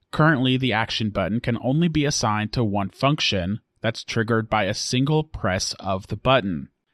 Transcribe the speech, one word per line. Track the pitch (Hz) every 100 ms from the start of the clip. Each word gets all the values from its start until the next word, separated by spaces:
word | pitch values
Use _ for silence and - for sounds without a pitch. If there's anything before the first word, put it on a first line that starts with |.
| _
Currently, | - 156 143 131 127
the | 131
action | 107 113 - 107
button | 101 87 113
can | - 117
only | 120 147 170
be | 156
assigned | 143 - 113 107 107
to | -
one | 110 101 98
function | - 135 147 - 95 87 107 - _
that's | 113 113
triggered | - 117 110 113 110
by | 107
a | 98
single | 107 - 127 139 151
press | 156 - 98 92 -
of | - 95 95 -
the | 110
button. | 127 131 98 80 - _ _